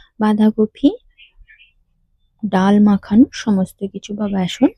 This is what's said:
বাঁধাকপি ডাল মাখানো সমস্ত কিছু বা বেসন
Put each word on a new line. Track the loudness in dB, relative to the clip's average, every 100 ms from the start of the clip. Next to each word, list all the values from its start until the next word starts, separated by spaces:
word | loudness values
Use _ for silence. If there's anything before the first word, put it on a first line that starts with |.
| _ -6
বাঁধাকপি | -2 0 0 0 -4 0 -2 -2 _ _ -20 _ _ -20 _ _ _ _ _ _ _ _
ডাল | -6 -2 2 4
মাখানো | 4 2 0 2 2
সমস্ত | 0 -4 -2 -4 _ -12
কিছু | -12 -12
বা | -8 -6
বেসন | -4 -6 -2 -4